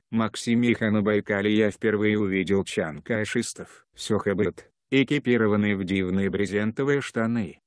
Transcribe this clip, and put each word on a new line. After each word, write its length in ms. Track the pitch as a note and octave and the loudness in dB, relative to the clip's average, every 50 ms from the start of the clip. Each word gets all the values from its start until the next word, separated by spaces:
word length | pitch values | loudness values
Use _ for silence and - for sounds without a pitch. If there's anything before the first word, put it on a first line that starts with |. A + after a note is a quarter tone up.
| _ _ | _ _
Максимиха 800 | A#2 A2+ A2+ G#2+ - - - A#2 A#2 A#2 A#2+ A#2+ A2 - A2+ G#2+ | -2 -2 -2 -2 -4 -6 -2 0 2 2 4 2 2 2 2 0
на 120 | G#2 G#2+ G2+ | 2 2 2
Байкале 520 | G#2 G#2+ G#2 G2+ - G#2 G2 G2+ G#2 G#2+ | 2 0 0 0 0 -2 0 2 2 2
я 160 | G#2+ A2 G#2 | 2 2 0
впервые 480 | - - - A2 G#2+ G2+ G#2+ G#2+ G#2 G#2 | 0 -2 -2 0 0 2 2 0 2 0
увидел 460 | G#2 F#2+ F#2+ F#2+ F2+ E2 G2 G2 F#2 | 0 0 0 0 0 2 0 0 0
чанкайшистов. 1200 | - - G#2+ F2+ D#2+ D2+ D2+ - - A#2+ A2 G#2+ - - B2 A2+ - - - F2+ - - - _ _ _ | -2 -2 -4 -4 -4 -6 -10 -6 -4 -4 -4 -2 -2 -2 -4 -4 -4 -8 -12 -16 -16 -18 -20 _ _ _
Сёхэбэт, 760 | - - - A2 G2 - G#2 G2 F2+ G#2 F2+ - - - _ _ _ _ _ | -14 -4 -2 -2 0 0 0 0 2 0 0 -2 -6 -16 _ _ _ _ _
экипированные 840 | C3+ C3+ C3 - D3 D3 - B2 A#2+ A2+ A2+ G#2 G#2 G#2 G#2 G#2 G#2 | 2 2 2 2 0 -2 2 2 2 4 4 2 2 2 2 2 0
в 80 | F#2+ G2 | -2 -2
дивные 460 | F2 G2 F#2+ F#2+ F2+ F#2 F#2+ G2 F#2+ | 0 0 0 0 0 0 0 0 0
брезентовые 720 | F2 F#2+ G2+ F2+ G2 G#2 G#2+ A2 A#2+ - C3+ C#3 C#3+ C#3 C3 | 0 -2 -2 0 0 -2 -2 -2 -2 -2 0 0 0 0 -2
штаны, 580 | - - A#2 A2+ A2+ A#2 A#2 G2+ D#2 - - _ | -4 -4 -4 -2 -2 -2 -2 -4 -6 -8 -14 _